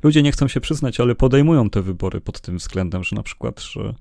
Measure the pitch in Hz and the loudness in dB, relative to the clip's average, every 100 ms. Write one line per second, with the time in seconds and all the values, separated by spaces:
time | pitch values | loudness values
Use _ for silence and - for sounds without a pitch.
0 | 151 151 143 - 135 123 - 151 131 - | 4 6 4 2 0 0 -4 -4 -2 0
1 | 123 117 135 139 151 156 107 101 92 90 | 0 2 4 6 6 4 2 0 -4 -4
2 | 92 - - - - 90 - 95 90 92 | -6 -6 -8 -12 -8 -8 -6 -4 -4 -4
3 | 87 104 - - 117 - - - 104 110 | -6 -6 -8 -10 -10 -10 -12 -10 -10 -10